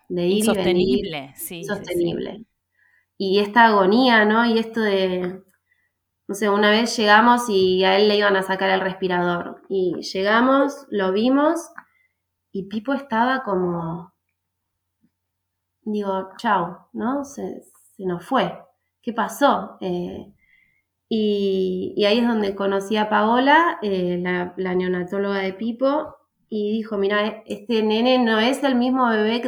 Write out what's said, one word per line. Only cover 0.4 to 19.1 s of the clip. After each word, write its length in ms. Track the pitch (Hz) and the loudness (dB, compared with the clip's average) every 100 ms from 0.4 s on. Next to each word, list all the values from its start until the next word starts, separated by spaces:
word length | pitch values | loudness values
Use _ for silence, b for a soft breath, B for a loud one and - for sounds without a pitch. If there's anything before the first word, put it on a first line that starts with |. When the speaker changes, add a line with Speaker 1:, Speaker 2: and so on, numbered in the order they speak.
| 214 | 2
Speaker 2:
Insostenible, 840 | 196 185 180 185 - 196 151 139 | 0 0 2 2 0 -2 -8 -12
sí, 60 | - | -16
sí, 60 | - | -14
sí. 100 | 175 | -12
Speaker 1:
Insostenible. 840 | 196 208 - 175 170 - - 220 226 _ _ _ _ _ _ _ | -8 -8 -4 -2 -2 -4 -8 -12 -20 _ _ _ _ _ _ _
Y 220 | 196 196 | 0 0
esta 260 | 202 208 226 | 2 4 6
agonía, 580 | 208 190 226 262 226 | 6 4 4 4 4
¿no? 200 | 214 220 233 | 4 2 2
Y 120 | 226 | 0
esto 220 | 226 226 | -2 -2
de, 640 | 214 196 185 185 180 190 _ _ _ _ _ _ _ _ - | 0 0 0 -2 -6 -8 _ _ _ _ _ _ _ _ -12
no 60 | |
sé, 140 | 196 202 | -4 0
una 220 | 202 208 | 2 4
vez 260 | 214 233 - | 4 0 0
llegamos 520 | 208 214 240 240 240 | 6 6 6 4 2
y 340 | 190 185 185 | 2 2 2
a 120 | 190 196 | 2 4
él 100 | 214 | 4
le 80 | 208 | 4
iban 200 | 208 196 | 2 0
a 60 | |
sacar 280 | 190 190 190 | -2 -2 0
el 100 | 190 | 0
respirador. 800 | 185 180 185 180 175 175 - - - | -2 -4 -2 0 0 -2 -6 -14 -6
Y 320 | 196 180 - | -2 -2 -4
llegamos, 840 | - 190 196 226 254 277 285 - - | -6 -4 0 2 4 2 0 -4 -8
lo 220 | 208 190 | -4 0
vimos, 480 | 196 240 277 302 330 - - B B B _ _ _ _ | 0 2 2 2 0 -8 -20 B B B _ _ _ _
y 160 | 196 190 | -12 -8
Pipo 240 | 214 214 | -8 -4
estaba 480 | 277 277 220 247 262 | -6 -2 0 0 0
como, 680 | 208 185 180 170 165 170 175 _ _ _ _ _ _ _ _ _ _ _ _ _ _ _ _ _ | -2 -2 -2 -4 -6 -10 -14 _ _ _ _ _ _ _ _ _ _ _ _ _ _ _ _ _
digo, 460 | 220 208 202 190 185 - | -6 -4 -4 -4 -6 -6
"Chau", 420 | 233 190 175 - _ | -2 0 -2 -10 _
¿no? 320 | 220 220 285 | -8 -4 -4
Se, 380 | 269 - 190 - - _ _ - | -8 -10 -10 -12 -18 _ _ -8
se 100 | 185 | -6
nos 180 | 175 | -6
fue. 320 | - 254 175 - - _ _ _ | -2 0 0 -6 -20 _ _ _
¿Qué 100 | - | -8